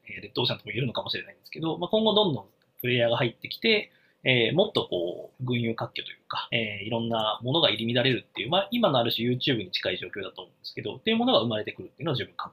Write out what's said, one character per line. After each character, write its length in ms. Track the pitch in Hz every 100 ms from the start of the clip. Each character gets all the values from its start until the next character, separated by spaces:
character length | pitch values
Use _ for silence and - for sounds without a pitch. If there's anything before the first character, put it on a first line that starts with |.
| -
う、 60 |
え 60 | 98
ー、 40 |
レ 60 | 104
ッ 20 |
ド 80 | 139
オ 20 |
ー 20 | 120
シ 60 |
ャ 40 | 107
ン 20 |
と 60 | 107
も 60 |
言 40 | 104
え 40 |
る 40 | 135
の 60 |
か 100 | -
も 60 | -
し 80 | 107
れ 80 |
な 60 | -
い 40 |
ん 40 | -
で 60 | -
す 40 |
け 100 | 151
ど、 180 | 160 165
ま 80 | 175
あ、 20 |
今 160 | 220
後 80 | 220
ど 180 | 208 202
ん 40 |
ど 60 | 123
ん 40 | - _ _ -
プ 60 | 123
レ 80 | 123
イ 20 |
ヤ 80 | 117
ー 20 |
が 60 | 117
入 120 | 123
っ 60 |
て 140 | - -
き 80 | -
て、 320 | 226 214 - _ _ _ 127
え 220 | 123 113
ー、 40 | 147
も 100 | -
っ 60 |
と 160 | - -
こ 400 | 90 85 - - -
う、 40 |
群 160 | 123 120
雄 140 | 113
割 180 | 113 120
拠 80 | -
と 80 | -
い 40 |
う 40 | - _
か、 200 | - -
え 300 | 120 110 101
ー、 20 |
い 60 | 104
ろ 80 | 117
ん 100 | 117
な 300 | 113 107 -
も 100 | 120
の 80 | 165
が 100 | 135
入 160 | 104 113
り 80 |
乱 100 | 123
れ 80 | 131
る 140 | 110 -
っ 40 |
て 80 | -
い 40 | 98
う、 40 |
ま 80 | 180
あ、 100 | 196
今 180 | 240 202
の 80 | 131
あ 60 |
る 80 | 117
種 160 | 113 120
YouTube 300 | 123 151 117
に 120 | 90
近 220 | - 98
い 60 | 92
状 100 | 92
況 140 | 104
だ 100 | 92
と 100 | -
思 80 | 92
う 20 |
ん 60 | _
で 60 |
す 100 | -
け 80 | -
ど、 140 | 104 123
っ 40 |
て 120 | 220
い 20 |
う 20 | 226
も 100 | 247
の 60 |
が 80 | 190
生 80 | 120
ま 100 | 107
れ 60 |
て 60 | 104
く 100 | -
る 40 | -
っ 40 |
て 120 | -
い 20 |
う 20 | 160
の 40 |
は 60 | 131
十 80 |
分 100 | - -
考 140 | -